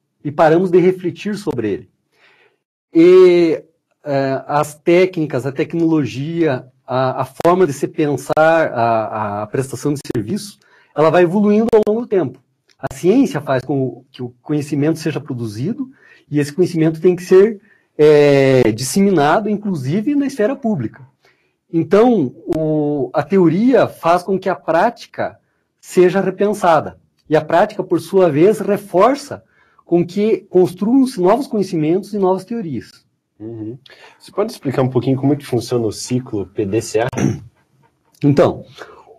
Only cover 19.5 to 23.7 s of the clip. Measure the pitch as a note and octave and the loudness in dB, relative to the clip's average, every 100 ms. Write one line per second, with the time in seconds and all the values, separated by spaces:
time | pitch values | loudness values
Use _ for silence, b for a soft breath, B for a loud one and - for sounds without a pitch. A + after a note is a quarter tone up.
19.5 | G#3 G#3 E3+ B2+ F#3+ A3 C#4+ C4+ - C4 | -4 -4 -6 -4 -4 -2 -2 -4 -2 -4
20.5 | C4+ A3+ F3+ A2 - - _ _ _ _ | -2 -4 -4 -6 -10 -20 _ _ _ _
21.5 | _ _ E3 D#3+ G3 B3 A3 B2+ - G4 | _ _ -6 0 4 4 2 -2 -6 -8
22.5 | D#3+ D#3 D#3 D3 D3 B2+ D#3+ C#3+ G3 E3+ | -4 -2 -2 -2 -4 -4 -4 0 2 2
23.5 | F3 A#3+ | 2 2